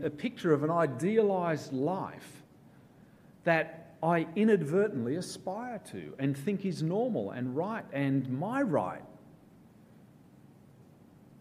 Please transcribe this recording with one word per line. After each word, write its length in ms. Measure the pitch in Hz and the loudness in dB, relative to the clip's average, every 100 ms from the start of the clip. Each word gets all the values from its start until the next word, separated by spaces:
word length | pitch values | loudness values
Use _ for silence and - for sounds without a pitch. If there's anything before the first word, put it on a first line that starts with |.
a 60 | 160 | -6
picture 420 | - 247 - 175 | -4 -6 -2 2
of 100 | 147 | 4
an 80 | 156 | 4
idealised 1000 | 170 156 120 175 220 202 190 170 151 - | 2 2 2 2 4 4 4 0 -2 -2
life 720 | 131 147 185 101 78 - - - - - - - - - - - - | -2 0 -2 -4 -10 -16 -20 -20 -20 -20 -20 -20 -20 -20 -20 -20 -4
that 520 | 175 165 160 - - - | 2 2 2 -6 -18 -4
I 240 | 160 170 156 - | 2 2 2 2
inadvertently 800 | 220 202 143 180 214 127 117 160 | 6 6 4 2 2 0 -2 -4
aspire 640 | 170 - 185 202 247 220 - | -6 -10 -8 -8 -8 -10 -10
to 220 | 98 76 - | -12 -10 -2
and 180 | 139 139 | -2 0
think 300 | - 196 190 | -2 -2 -2
is 160 | 143 | -2
normal 480 | 160 196 247 165 98 | 0 0 0 -2 -4
and 260 | 123 127 131 | -4 -4 -2
right 280 | 190 220 - | -2 -4 -4
and 360 | 139 139 135 127 | -2 2 2 0
my 320 | 127 196 262 | -2 -2 0
right. 420 | 262 135 90 76 - - - - - - - - - - - - - - - - - - - - - - - - | 2 2 0 -6 -14 -20 -20 -20 -20 -20 -20 -20 -20 -20 -20 -20 -20 -20 -20 -20 -20 -20 -20 -20 -20 -20 -20 -20